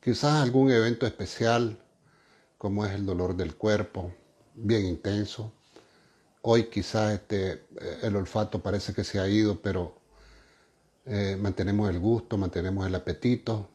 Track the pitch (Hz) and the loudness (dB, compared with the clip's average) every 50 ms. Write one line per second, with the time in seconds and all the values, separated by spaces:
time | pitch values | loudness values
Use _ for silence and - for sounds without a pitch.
0 | - 127 120 - - 147 151 156 139 123 123 131 135 135 127 117 110 113 123 - | 2 0 0 2 4 2 4 4 2 4 4 4 6 6 6 6 4 4 2 0
1 | - 113 - - 101 90 - - 117 113 117 120 120 113 110 - _ _ _ _ | -2 -2 -2 -4 -10 -10 -4 0 2 4 4 4 2 0 -2 -8 _ _ _ _
2 | _ _ _ _ _ _ _ _ _ _ _ _ - 101 98 101 107 101 95 101 | _ _ _ _ _ _ _ _ _ _ _ _ -4 -2 -2 0 0 -2 -2 -2
3 | 101 95 92 87 90 90 95 90 90 82 - - - 107 104 104 104 - - 98 | -4 -2 -2 -2 -2 -2 -2 -2 -4 -6 -6 -2 0 2 2 2 0 -2 -6 -8
4 | 90 90 90 - _ _ _ _ _ _ _ - 113 101 117 110 101 92 85 76 | -8 -8 -10 -14 _ _ _ _ _ _ _ -8 0 2 2 2 2 0 -2 -4
5 | - 101 101 104 107 104 - - 110 110 - _ _ _ _ - _ _ _ _ | -4 -2 -2 -2 -2 -4 -6 -10 -10 -12 -12 _ _ _ _ -20 _ _ _ _
6 | _ _ _ _ _ _ _ _ _ 117 113 120 110 - - 104 92 - - 110 | _ _ _ _ _ _ _ _ _ 4 4 4 4 2 -2 -6 -6 -2 0 0
7 | 110 107 107 101 - _ 107 101 95 95 80 73 - _ - - - - - - | 2 2 0 -2 -4 _ -2 -2 -2 -2 -4 -8 -12 _ -18 -12 -10 -10 -8 -4
8 | - 113 101 101 95 85 - 110 107 104 - 92 - 101 95 101 - - 104 - | -4 -2 -2 -2 -4 -2 -2 -2 -2 -2 -4 -6 -4 -2 -4 -4 -4 -4 -6 -6
9 | 101 - - 101 92 98 101 107 110 107 104 - - 101 95 92 90 85 - _ | -6 -4 -2 -2 0 2 4 4 4 4 2 -2 -4 -4 -4 -2 -4 -6 -10 _
10 | _ _ _ - - - - - _ _ _ _ _ _ _ _ _ _ _ _ | _ _ _ -20 -20 -20 -20 -20 _ _ _ _ _ _ _ _ _ _ _ _
11 | _ 127 110 101 101 98 98 95 101 101 98 - 98 92 101 101 107 98 90 87 | _ -6 -2 -2 -2 -2 -2 -2 -2 -2 -2 0 0 0 2 2 2 0 0 0
12 | 87 107 117 113 113 - 113 101 98 87 - 87 85 92 98 98 95 95 92 90 | 2 2 2 0 0 -2 -2 -2 -2 -2 -2 -4 -4 -2 -2 -2 -2 -2 -2 -4
13 | - - 87 - - 123 123 120 - - 113 107 98 - _ | -4 -4 -6 -2 0 0 0 0 0 -4 -4 -4 -4 -10 _